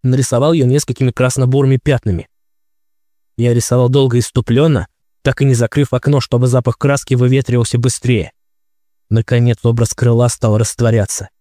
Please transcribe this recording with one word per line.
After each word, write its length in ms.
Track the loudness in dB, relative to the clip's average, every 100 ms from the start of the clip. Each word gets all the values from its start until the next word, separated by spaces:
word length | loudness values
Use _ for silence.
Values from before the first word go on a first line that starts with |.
Нарисовал 500 | 0 0 0 0 2
её 120 | 2 2
несколькими 460 | 0 -2 -2 -2
красно-бурыми 680 | 0 -2 0 0 2 2 0
пятнами. 460 | 0 -2 -2 -6 -8 _ _ _ _ _ _ _ _ _ _ -4
Я 160 | 0
рисовал 360 | 0 0 0 2
долго 280 | 2 2 0
и 20 |
иступлённо, 680 | -2 -4 0 0 2 0 -4 _ _ _
так 200 | -4 0
и 40 | 0
не 80 |
закрыв 400 | 2 0 0 -2
окно, 260 | -2 0 -2
чтобы 280 | 0 -2 2
запах 300 | 0 0 -2
краски 360 | -2 -2 -2
выветривался 640 | 0 2 2 0 -2 0 0
быстрее. 540 | -2 -2 -2 -2 -2 _ _ _ _ _ _ _ _
Наконец 500 | -4 0 0 0 0
образ 300 | -2 0 -2
крыла 340 | 0 0 2 0
стал 300 | 0 -2 0
растворяться. 720 | -2 -2 0 0 -2 -6 -12 _